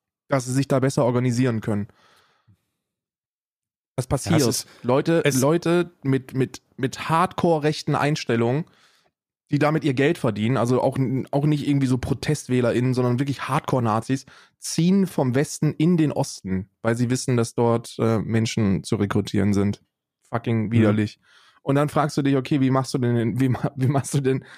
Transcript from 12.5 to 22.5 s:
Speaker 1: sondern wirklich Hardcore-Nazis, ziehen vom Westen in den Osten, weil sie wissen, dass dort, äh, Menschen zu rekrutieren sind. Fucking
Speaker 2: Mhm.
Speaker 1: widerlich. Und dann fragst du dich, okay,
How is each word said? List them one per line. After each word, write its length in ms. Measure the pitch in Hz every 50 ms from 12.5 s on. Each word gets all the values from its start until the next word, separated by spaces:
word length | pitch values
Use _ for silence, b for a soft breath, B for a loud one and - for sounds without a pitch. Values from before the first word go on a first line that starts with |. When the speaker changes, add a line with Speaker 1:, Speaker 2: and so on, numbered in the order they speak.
| 127 123 120 117 92 117 123 131 123
Speaker 1:
sondern 240 | 123 123 123 123 123
wirklich 280 | 143 139 131 - -
Hardcore-Nazis, 800 | - 131 151 - - - 127 117 113 107 113 113 - 135 135 - B B B B B B
ziehen 480 | B - - - - 160 180 190 202 190
vom 300 | 160 - - 139 127 120
Westen 380 | 135 151 - - - - 151 -
in 240 | - 156 175 180
den 140 | 165 160 139
Osten, 600 | - - - - - - - 95 95 92 98 - _ _
weil 140 | - 113 117
sie 160 | 120 123 117
wissen, 260 | 127 127 - - 123
dass 160 | 117 113 - -
dort, 420 | - 120 117 117 117 120 - - -
äh, 180 | 117 113 113
Menschen 640 | 107 - - 110 113 113 117 - 117 110 98 95 82 -
zu 120 | - 117
rekrutieren 580 | 98 101 101 - 104 101 - - 104 98 104 101
sind. 300 | 98 98 101 101 - _ _ _ _ _ _ _ _ _ -
Fucking 380 | 123 113 - 123 113 110 107
Speaker 2:
Mhm. 40 | 95
Speaker 1:
widerlich. 480 | 113 117 107 104 104 107 107 107 - _ b b b b b b b b
Und 140 | b - 139
dann 140 | 139 147 143
fragst 280 | - 156 143 151 -
du 60 | 156 139
dich, 120 | 139 139
okay, 260 | 135 127 -